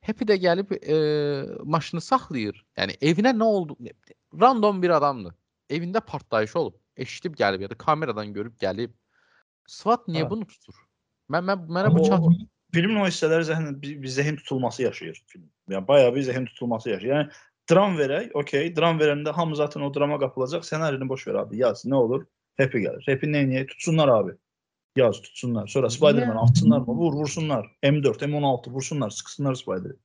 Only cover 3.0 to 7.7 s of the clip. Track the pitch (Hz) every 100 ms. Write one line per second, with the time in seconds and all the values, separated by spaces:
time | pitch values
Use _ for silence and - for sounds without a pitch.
3 | 143 170 233 226 226 208 160 143 120 -
4 | _ _ _ 156 233 247 208 190 180 160
5 | 143 131 90 - _ _ _ 151 175 208
6 | - 143 _ 113 107 170 127 _ _ -
7 | 127 - 185 151 104 95 98